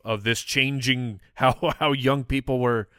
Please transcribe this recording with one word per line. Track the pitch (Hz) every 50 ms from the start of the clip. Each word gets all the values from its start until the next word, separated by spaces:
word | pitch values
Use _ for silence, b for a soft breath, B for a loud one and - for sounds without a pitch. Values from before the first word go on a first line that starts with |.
| -
of | 113 110 104 98
this | 117 117 - -
changing | - - 139 131 135 139 135 117 127 127 127 123 120 104 95 - _
<laughs> | _
how, | - 131 131 - - 175 160 - -
how | 156 151 143
young | 139 123 131 139 143 123
people | - 139 139 135 - 131 123
were | 123 120 120 113 101 - _